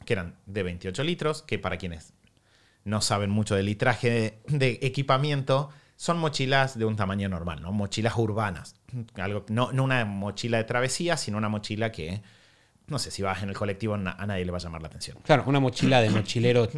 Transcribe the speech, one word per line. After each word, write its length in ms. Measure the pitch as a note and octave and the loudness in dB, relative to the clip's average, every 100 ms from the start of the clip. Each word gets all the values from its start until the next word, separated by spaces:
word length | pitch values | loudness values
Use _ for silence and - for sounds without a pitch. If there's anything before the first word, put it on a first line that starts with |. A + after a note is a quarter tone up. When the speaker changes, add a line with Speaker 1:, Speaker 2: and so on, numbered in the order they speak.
Speaker 1:
que 80 | - | -2
eran 220 | A2 F2 - - | -2 -2 -10 -8
de 160 | G2+ | -4
veintiocho 400 | F2+ F2 F#2+ F2+ | -2 -4 -6 -4
litros, 400 | D3 F3+ D3+ D3+ | -2 0 -2 -4
que 160 | - G#2 | -4 -4
para 180 | - E2+ | -2 -4
quienes 340 | F#2 E2 - _ _ _ _ _ _ _ | -6 -8 -14 _ _ _ _ _ _ _
no 160 | G2+ G#2+ | -4 -2
saben 300 | - G#2 G2+ | 2 2 2
mucho 240 | G#2 G#2+ | 2 2
de 80 | G2+ | 2
litraje 480 | G2 G#2 B2 A#2 A#2+ | 2 2 2 2 2
de, 280 | A#2 A2 - - D3 | 2 0 -4 -4 2
de 200 | C3 A2 | 2 2
equipamiento, 880 | C3+ C3+ C#3 C3+ D3 C#3+ C3+ C3+ D3+ - _ - | -2 -2 2 2 2 0 2 0 0 -10 _ -10
son 220 | - E3+ | -2 0
mochilas 600 | D#3 - C3 C3+ C3 A#2 | 0 0 2 4 2 2
de 60 | |
un 120 | A2 G#2+ | 0 0
tamaño 320 | F#2+ G2+ G2 | -2 0 -2
normal, 340 | F2+ E2+ D#2 | -2 -4 -6
¿no? 100 | D#2+ | -4
Mochilas 440 | G#2 G2+ - A2 A2 | -2 -2 0 0 2
urbanas. 600 | A2+ G#2 G#2+ F2 - - - B2 A#2 | 0 2 -2 -4 -12 -20 -12 -10 -10
Algo, 300 | - F#2 G#2 G2+ | -6 -4 -4 -2
no, 240 | A2 B2 | 0 0
no 120 | C3 | 2
una 200 | C3+ B2+ | 2 2
mochila 540 | G#2+ G2 G2+ G2 A#2+ A2+ | 0 -2 -4 -4 0 0
de 60 | |
travesía, 520 | A2 B2 C3 - E3+ E3 | 0 0 0 0 0 0
sino 220 | - G#2 | 0 -2
una 100 | G#2+ | 0
mochila 420 | G#2+ - G#2 A2+ | -2 -4 -2 -2
que, 300 | - D#2+ G2+ - - _ _ _ _ - | -4 -8 -8 -10 -20 _ _ _ _ -8
no 120 | C#3+ | -6
sé, 120 | - | -6
si 120 | - | -4
vas 200 | G2 F#2 | -2 -2
en 60 | G2+ | -4
el 80 | F#2+ | -4
colectivo, 400 | G#2 F#2+ A2 G#2 | -4 -2 -2 -2
na-, 160 | F#2 - | -4 -6
a 80 | G2+ | -4
nadie 180 | G2 | -4
le 60 | F2+ | -2
va 60 | F2 | -4
a 20 | |
llamar 220 | E2+ E2 | -6 -10
la 60 | D#2 | -12
atención. 300 | - - - | -12 -14 -8
Speaker 2:
Claro, 200 | - C#3+ A2+ | 2 4 4
una 140 | C#3+ | 2
mochila 400 | C3 - C3 C3 | 2 2 4 6
de 80 | A2 | 6
Speaker 1:
<clears throat> 80 | G#2 | 4
Speaker 2:
mochilero 460 | G#2 A#2+ A#2 A#2+ A2 | 2 2 4 4 4